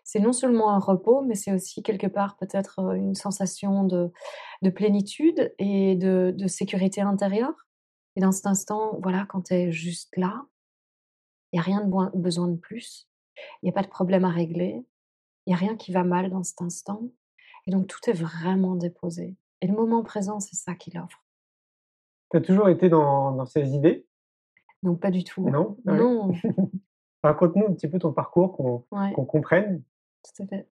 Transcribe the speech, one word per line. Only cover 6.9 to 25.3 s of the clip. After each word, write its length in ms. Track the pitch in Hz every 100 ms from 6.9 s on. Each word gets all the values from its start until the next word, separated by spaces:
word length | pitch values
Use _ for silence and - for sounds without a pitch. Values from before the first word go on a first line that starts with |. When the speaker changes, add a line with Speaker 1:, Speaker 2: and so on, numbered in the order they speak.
| 190
Speaker 1:
intérieure. 640 | 202 196 202 202 262 320 _ _ _ _ _ -
Et 40 |
dans 120 | 190
cet 140 | 190 202
instant, 520 | 190 - 208 220 208
voilà, 240 | 185 185 202
quand 140 | 190
t'es 280 | 175 180 175
juste 440 | 160 170 170 - -
là, 280 | 190 226 277 _ _ _ _ _ _ _ _ _ _
y 60 | 175
a 40 |
rien 200 | 165 196
de 60 | 208
boin-, 220 | 185 185
besoin 340 | 185 180 170 175
de 80 | 170
plus, 520 | - 233 - - _ _ _ - - -
y 60 | 185
a 40 |
pas 100 | 196
de 60 | 190
problème 360 | - 185 185
à 60 | 185
régler, 540 | 170 165 170 185 233 254 _ _ _ _ _ -
y 80 |
a 20 | 175
rien 200 | 196 220
qui 160 | -
va 100 | 185
mal 240 | 180 180 185
dans 140 | 190
cet 180 | 175 -
instant. 480 | 175 - - 208 240 - _ _ _ - -
Et 40 |
donc 160 | 190 185
tout 140 | - -
est 40 |
vraiment 640 | 185 160 165 165 190 185
déposé. 600 | 180 170 - 175 170 180 185 _ _
Et 40 | 185
le 80 |
moment 280 | 208 226 233
présent, 380 | 220 214 196 214
c'est 160 | 202 -
ça 180 | -
qu'il 240 | 175 - 175
offre. 260 | 175 - _ _ _ _ _ _ _ _ _ _ _
Speaker 2:
T'as 100 | 170
toujours 280 | - 190 202
été 220 | 165 180
dans, 420 | 165 147 139 139
dans 140 | 131 131
ces 280 | 156 139
idées ? 320 | 139 151 240 - _ _ _ _ _ _ _
Speaker 1:
Non, 140 | 185 170
pas 140 | 196
du 140 | 185
tout. 240 | 175